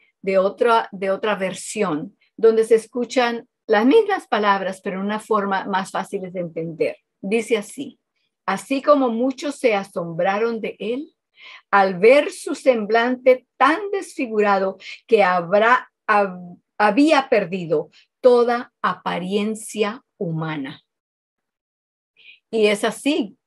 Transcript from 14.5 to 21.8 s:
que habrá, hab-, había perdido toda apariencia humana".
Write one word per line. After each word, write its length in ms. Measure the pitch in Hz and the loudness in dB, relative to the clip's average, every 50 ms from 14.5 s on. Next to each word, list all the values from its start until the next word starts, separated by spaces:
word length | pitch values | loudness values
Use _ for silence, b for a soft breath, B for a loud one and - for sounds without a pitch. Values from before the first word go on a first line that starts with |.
| 196 190 190 190 190 - B B B B B | 2 0 0 -2 -4 -8 B B B B B
que 180 | B 233 208 190 | B 2 4 4
habrá, 680 | 180 180 180 170 165 196 208 220 226 254 - - - _ _ _ - | 4 2 0 0 0 2 4 4 4 4 2 0 -4 _ _ _ 0
hab-, 500 | 208 208 202 190 180 180 180 175 175 - _ _ _ - | 2 2 2 0 -4 -10 -16 -18 -20 -20 _ _ _ 0
había 520 | 208 214 202 254 285 311 311 277 262 - | 2 2 4 4 4 4 4 2 2 2
perdido 600 | 247 208 185 165 185 190 175 156 160 151 165 - b b b b _ _ | 2 0 0 0 -4 -6 -4 -2 -2 -2 -2 -6 b b b b _ _
toda 540 | - 254 247 240 240 240 233 240 254 - _ _ | 4 4 6 4 4 2 -2 -4 -6 -10 _ _
apariencia 1200 | - 196 180 - - 185 180 175 175 185 196 202 202 220 220 214 - - - 214 208 202 226 269 _ _ _ - | -4 -4 -4 -4 -6 -8 -6 -6 -6 -4 -4 -2 -2 -4 -6 -8 -10 -10 -6 -4 -4 -4 -4 -8 _ _ _ -10
humana". 640 | 196 170 160 160 160 160 156 147 135 131 - - _ _ _ _ _ _ _ _ _ _ _ _ _ _ _ _ _ _ _ _ | -8 -6 -6 -6 -6 -6 -6 -8 -10 -10 -14 -16 _ _ _ _ _ _ _ _ _ _ _ _ _ _ _ _ _ _ _ _